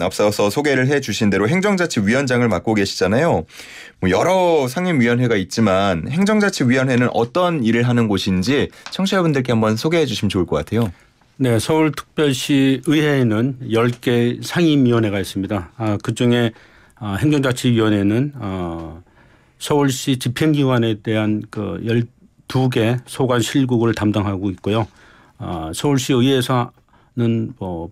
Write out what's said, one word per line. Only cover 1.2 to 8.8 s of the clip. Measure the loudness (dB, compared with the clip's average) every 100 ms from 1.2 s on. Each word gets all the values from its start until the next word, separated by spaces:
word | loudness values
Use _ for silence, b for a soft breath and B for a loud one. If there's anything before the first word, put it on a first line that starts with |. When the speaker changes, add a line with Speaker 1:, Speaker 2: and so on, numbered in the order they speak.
| 0
Speaker 1:
대로 | 2 2
행정자치위원장을 | 0 0 0 0 0 0 2 2 0 2
맡고 | 0 0
계시잖아요. | 0 0 0 0 2 2 0 -4 B B B B B
뭐, | 0
여러 | 2 2 2 4 2 0
상임위원회가 | -2 -2 2 2 2 2 0
있지만 | -2 0 2 4 2 0 -2
행정자치위원회는 | 0 2 2 2 0 0 2 2 2 2
어떤 | 0 -2 0 0 0
일을 | 0 2 2
하는 | 2 2
곳인지 | 0 0 -2 0 0 -2 B